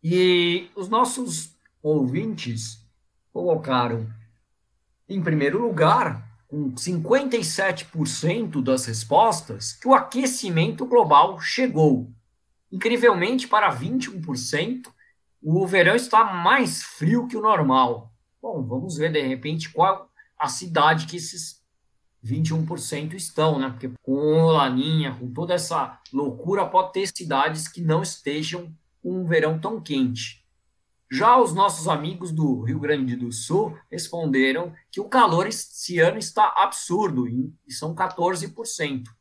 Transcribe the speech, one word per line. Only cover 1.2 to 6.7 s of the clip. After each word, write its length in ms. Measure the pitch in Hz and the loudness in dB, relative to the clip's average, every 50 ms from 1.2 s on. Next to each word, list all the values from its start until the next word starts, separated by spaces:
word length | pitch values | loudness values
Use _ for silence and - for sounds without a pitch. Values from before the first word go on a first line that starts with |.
| 247 202 160 - - - _ _ _ _ _ _ | -6 -6 -6 -8 -8 -12 _ _ _ _ _ _
ouvintes 1040 | - 151 156 147 131 123 131 127 117 220 202 156 - 120 113 110 110 - - - _ _ _ _ _ _ _ _ _ _ | -2 0 2 2 2 0 0 -2 -2 -4 -6 -6 -6 -6 -6 -6 -8 -10 -14 -16 _ _ _ _ _ _ _ _ _ _
colocaram, 800 | _ - 175 180 160 156 - 135 127 123 120 117 117 113 110 110 - - - _ _ _ _ _ _ _ _ _ _ _ _ _ _ _ _ _ | _ -4 0 0 0 0 0 0 0 0 0 0 -2 -6 -6 -8 -12 -16 -20 _ _ _ _ _ _ _ _ _ _ _ _ _ _ _ _ _
em 140 | 196 196 | -6 -4
primeiro 400 | 165 170 156 151 139 143 170 208 | 0 0 0 2 0 0 0 0
lugar, 680 | 240 233 190 151 156 160 208 262 220 - 113 - - - - _ _ _ | -2 -2 0 2 4 4 4 4 2 -2 -4 -8 -12 -18 -20 _ _ _
com 280 | 147 151 147 131 | -8 -6 -6 -6